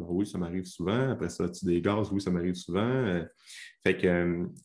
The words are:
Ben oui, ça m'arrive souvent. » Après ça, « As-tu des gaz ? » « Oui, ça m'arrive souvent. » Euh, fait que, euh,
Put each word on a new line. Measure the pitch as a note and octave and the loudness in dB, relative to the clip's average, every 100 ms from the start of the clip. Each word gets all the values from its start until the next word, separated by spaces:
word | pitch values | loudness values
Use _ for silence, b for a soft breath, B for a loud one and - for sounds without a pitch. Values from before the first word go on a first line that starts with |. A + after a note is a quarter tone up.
Ben | F2 | -2
oui, | F2 G2+ | -2 -2
ça | F#2 | -2
m'arrive | E2+ F#2 | -4 -4
souvent. » | F2+ - E2+ A#2 C3+ | -6 -4 0 2 0
Après | G#2+ E2+ | 0 -4
ça, « | - | -2
As-tu | F2+ - F#2 | -4 -2 0
des | F2 | 2
gaz ? » « | F2+ G#2 G2+ | 2 2 0
Oui, | G2 | -2
ça | F#2+ | 0
m'arrive | F2+ F2 | 0 0
souvent. » | F2+ - F2 | -4 -2 0
Euh, | A2+ C3 A2+ F2+ E2 B B B B B | 2 2 0 0 -4 B B B B B
fait | F#2 F#2+ | 2 4
que, | F#2 | 4
euh, | F2 F2 E2+ F2 - | 4 4 0 -2 -8